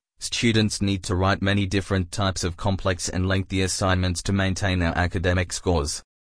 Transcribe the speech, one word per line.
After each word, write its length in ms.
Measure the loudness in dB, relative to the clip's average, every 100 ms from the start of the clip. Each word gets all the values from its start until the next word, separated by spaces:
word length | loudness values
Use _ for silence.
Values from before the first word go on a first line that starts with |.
| _ _
students 600 | -8 0 2 4 2 0
need 220 | 0 -2
to 120 | -2 0
write 260 | 2 2
many 240 | 0 0 0
different 460 | -2 0 0 0
types 320 | -2 -2 0
of 140 | -4 -2
complex 500 | -2 0 0 -2 -2
and 180 | -2 0
lengthy 360 | 0 0 -2
assignments 600 | 0 0 2 2 0 -2
to 100 | 0
maintain 460 | 2 0 0 0 2
their 180 | 2 2
academic 560 | 0 0 0 0 -2
scores. 500 | -2 0 0 0 -6 -12 _ _